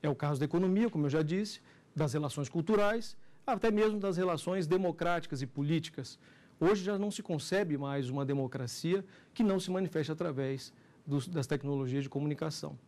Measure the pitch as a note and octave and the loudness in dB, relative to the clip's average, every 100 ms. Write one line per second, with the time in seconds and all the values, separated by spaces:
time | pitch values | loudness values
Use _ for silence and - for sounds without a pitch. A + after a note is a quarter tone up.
0 | D3+ C3+ D3 D3 C#3+ E3+ F#3 F#3+ A#3 D#3+ | -2 -2 0 0 0 2 4 4 4 2
1 | D3 D3+ D#3 F3+ G#3 - - - _ - | 2 2 2 0 -2 -6 -18 -20 _ -2
2 | D3+ C#3+ D3 - C#3 - E3 G#3+ G3+ A3+ | 0 0 -2 -2 -4 -2 2 4 4 2
3 | A3+ - - - - A#3+ A3+ G#3+ A3 G#3+ | -2 -10 -16 -12 -4 0 2 4 4 2
4 | G3 F3 F#3 E3 - F#3+ D#3+ F#3 F#3 D#3+ | 0 0 2 0 -2 -2 2 2 2 0
5 | E3+ F3 - C#3 C3+ - C#3+ D#3+ D#3 - | 0 0 -2 -6 -6 -4 0 0 0 -10
6 | B2 - - - - - E3 G#3 F#3 G3+ | -12 -14 -20 -20 -20 0 4 4 2 0
7 | G#3 G3+ - D#3+ - F#3+ G3+ D3 C#3 C#3 | -2 -4 -4 -4 0 0 2 -2 -2 -2
8 | B2+ C3+ C#3 C#3 C3 B2+ B2 - D#3+ F#3+ | -2 -2 0 0 -2 -4 -6 -4 0 -2
9 | F#3+ - - - A3 F#3+ F#3 F#3 F#3+ D#3 | -2 -16 -20 0 2 2 0 -2 0 0
10 | C#3+ D#3 F3 C3 C3+ C3+ - - - - | -2 -2 -2 -2 -2 -4 -8 -20 -20 -20
11 | - C#3+ C3 E3 B2+ D3 C#3+ C#3+ C3 C#3 | -2 -2 0 -4 -2 -2 0 -2 0 -2
12 | C#3 C#3 D3 D3 D#3+ D#3 - - | -2 -2 -2 -2 -4 -6 -8 -10